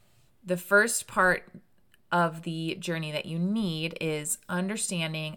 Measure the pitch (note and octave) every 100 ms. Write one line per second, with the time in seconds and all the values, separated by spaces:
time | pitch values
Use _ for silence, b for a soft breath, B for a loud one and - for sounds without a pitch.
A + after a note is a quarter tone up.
0 | b b b _ F#3+ F3+ - G3+ A3+ -
1 | - G#3+ F#3 E3 - - _ _ _ _
2 | - F3 E3+ D#3+ E3+ D#3+ D#3+ F#3+ E3+ E3
3 | D#3 D3+ - E3 F3+ A3 G3 D#3+ E3 E3
4 | D#3+ D3+ D3+ - - F3+ F#3+ A3 - F3+
5 | D#3+ D#3+ D#3